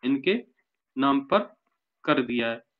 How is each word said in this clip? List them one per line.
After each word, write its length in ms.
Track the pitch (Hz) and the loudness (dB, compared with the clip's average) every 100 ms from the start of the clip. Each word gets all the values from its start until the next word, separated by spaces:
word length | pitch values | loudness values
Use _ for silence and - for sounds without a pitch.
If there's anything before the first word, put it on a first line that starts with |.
इनके 420 | 127 139 135 233 - _ _ _ _ 131 | -2 0 0 -2 -4 _ _ _ _ -2
नाम 240 | 139 139 | 2 2
पर 360 | 135 202 - _ _ _ _ _ | 2 0 0 _ _ _ _ _
कर 180 | - 139 | -2 0
दिया 280 | 123 120 117 | 0 -2 -2
है। 140 | 113 _ | -6 _